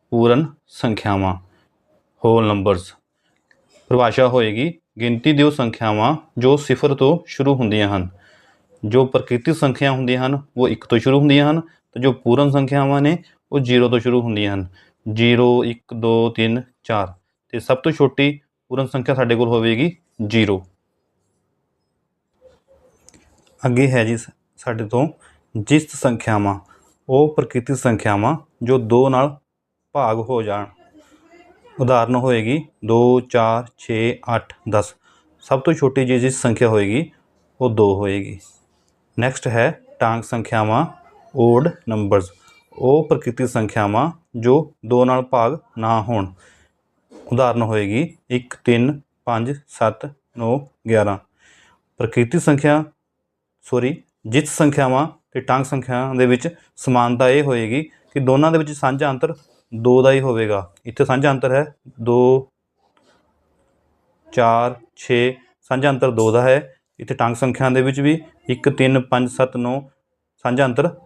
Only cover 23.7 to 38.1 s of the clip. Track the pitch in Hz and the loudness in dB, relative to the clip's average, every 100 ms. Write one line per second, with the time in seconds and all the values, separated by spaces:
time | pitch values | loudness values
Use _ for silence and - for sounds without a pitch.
23.7 | 123 139 127 113 117 - - _ _ 127 | 2 2 2 0 -4 -10 -20 _ _ -10
24.7 | 113 104 123 156 - _ _ _ 110 - | -8 -4 -2 -2 -6 _ _ _ -8 0
25.7 | 151 151 - 131 113 - 104 101 98 - | 0 0 -4 -4 -2 -2 -2 -2 -4 -10
26.7 | _ _ _ - 131 151 151 123 127 120 | _ _ _ 0 2 2 0 -4 -4 -4
27.7 | 135 127 107 110 101 113 156 - - 120 | -2 -2 0 0 0 0 -2 -8 -8 -2
28.7 | 131 110 120 135 127 143 147 _ _ _ | 0 2 2 2 2 -2 -4 _ _ _
29.7 | _ _ 147 117 113 113 123 107 101 98 | _ _ -4 -2 -4 -4 -6 -4 -6 -10
30.7 | _ _ _ _ _ _ - _ _ _ | _ _ _ _ _ _ -20 _ _ _
31.7 | - 127 123 117 127 131 117 110 151 147 | -4 2 2 2 0 0 0 -2 -4 -6
32.7 | _ 110 117 123 123 123 120 113 117 120 | _ 0 4 4 2 0 0 0 -2 -6
33.7 | _ - 110 117 - - 113 - - - | _ -6 -2 -2 -4 -4 -6 -6 -16 -2
34.7 | 104 - - _ _ _ _ - 135 170 | -2 -2 -8 _ _ _ _ -4 -2 0
35.7 | 160 135 135 127 127 131 131 123 110 117 | 0 0 0 0 0 0 -2 -2 0 2
36.7 | 107 101 123 165 _ _ _ _ - 127 | 2 0 -2 -4 _ _ _ _ -4 -2
37.7 | 110 101 98 101 | 2 2 2 -2